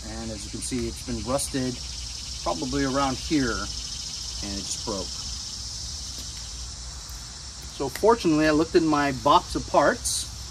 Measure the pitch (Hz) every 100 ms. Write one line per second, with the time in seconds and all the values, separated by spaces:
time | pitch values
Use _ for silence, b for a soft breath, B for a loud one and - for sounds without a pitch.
0 | 110 110 113 107 101 113 - 127 117 -
1 | - 117 104 135 - 139 127 120 - -
2 | - - - - - 170 135 139 139 131
3 | 139 127 - 151 127 101 95 - - -
4 | - - - - 101 98 95 - - 101
5 | 90 - - - - - - - - -
6 | - - - - - - - - - -
7 | - - - - - - - - 143 -
8 | 202 233 175 151 156 151 160 180 160 147
9 | 143 131 113 160 - 151 127 180 151 254
10 | - - - - -